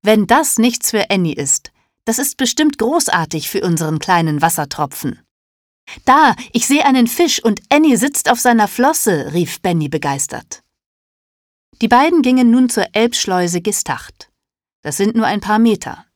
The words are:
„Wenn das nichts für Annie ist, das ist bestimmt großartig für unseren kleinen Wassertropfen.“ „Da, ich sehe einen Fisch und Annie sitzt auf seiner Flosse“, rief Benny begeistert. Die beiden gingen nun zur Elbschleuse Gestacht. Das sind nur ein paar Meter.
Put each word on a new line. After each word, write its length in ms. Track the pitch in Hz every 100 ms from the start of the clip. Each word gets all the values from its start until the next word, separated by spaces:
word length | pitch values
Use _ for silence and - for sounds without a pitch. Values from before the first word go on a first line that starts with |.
„Wenn 240 | 208 220 190
das 320 | 254 302 -
nichts 320 | 233 240 -
für 180 | 214 196
Annie 240 | 202 170
ist, 380 | - 139 - - _ _ _ -
das 140 | 226
ist 180 | 277 -
bestimmt 400 | - - 311 -
großartig 720 | 226 320 - 170 160 - -
für 120 | 196
unseren 360 | 185 165 160 156
kleinen 460 | - 175 160 151
Wassertropfen.“ 760 | 165 165 143 - 143 - 143 - _ _ _ _ _ _ - - -
„Da, 300 | 269 294 - -
ich 140 | - -
sehe 180 | 285 285
einen 220 | 262 233
Fisch 360 | - 339 -
und 200 | 226 208 _
Annie 260 | 294 311 240
sitzt 320 | 262 285 -
auf 100 | 240
seiner 280 | 247 233 202
Flosse“, 680 | - 262 320 - 165 139
rief 260 | 160 170 -
Benny 300 | 180 170 147
begeistert. 720 | 151 147 139 - - - - _ _ _ _ _ _ _ _ _ _ _ _
Die 60 | 233
beiden 340 | 240 302 349
gingen 300 | 254 254 247
nun 180 | 240 254
zur 160 | 226 190
Elbschleuse 680 | 208 233 233 - 185 175 175
Gestacht. 680 | 175 202 - 135 - _ - _ _ _ _ _
Das 140 | 139 151
sind 180 | 202 233
nur 100 | 220
ein 160 | 202
paar 160 | 202 214
Meter. 480 | 233 208 - - _